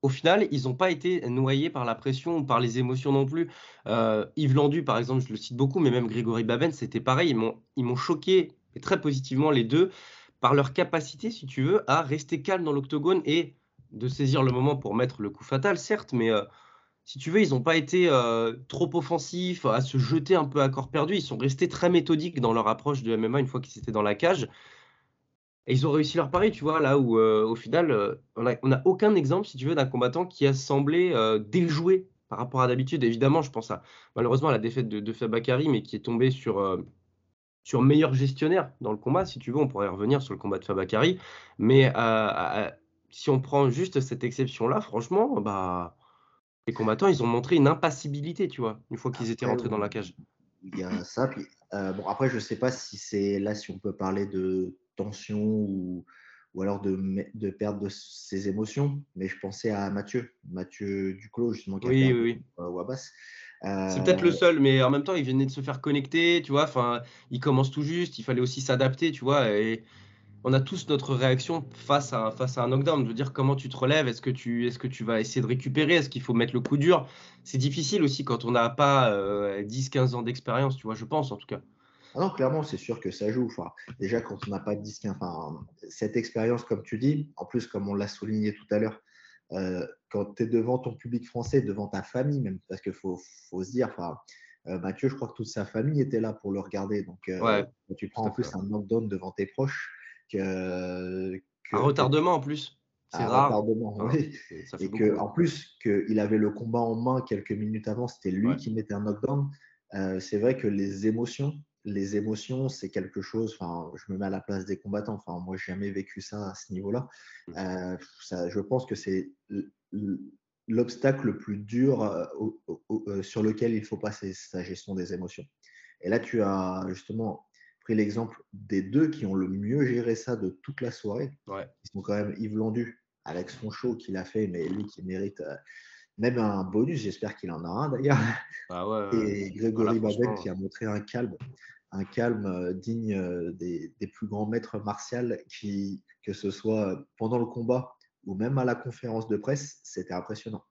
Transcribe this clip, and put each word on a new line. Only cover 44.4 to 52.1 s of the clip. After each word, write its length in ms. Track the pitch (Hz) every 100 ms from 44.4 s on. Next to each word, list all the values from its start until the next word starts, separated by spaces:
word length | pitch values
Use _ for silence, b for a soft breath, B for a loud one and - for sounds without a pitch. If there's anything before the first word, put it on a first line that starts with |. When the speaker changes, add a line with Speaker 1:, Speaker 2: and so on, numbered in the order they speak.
| 127 - 117 185
Speaker 1:
franchement, 600 | 208 107 117 185 240 254
bah, 560 | 107 98 92 90 85 _ b b b b _ _ -
les 60 |
combattants, 340 | - 110 110 196
ils 160 | 151
ont 40 | 117
montré 280 | 117 127 170
une 120 | 139
impassibilité, 800 | 160 160 - 151 143 147 170 185
tu 140 | -
vois, 180 | 117 107 _
une 60 | 113
fois 140 | 127
qu'ils 200 | 123 113
étaient 140 | 117 120
Speaker 2:
Après, 100 | 113
Speaker 1:
rentrés 120 | 117
dans 80 | 107
la 60 | 104
Speaker 2:
oui, 80 |
Speaker 1:
cage. 220 | 113 92 - - _ _ _
Speaker 2:
il 140 | 95 92
y 60 |
a 200 | 92 101
ça. 240 | 87 - 131
Puis, 180 | - 98 _ _
euh, 180 | 101 95
bon, 140 | 95
après, 220 | 92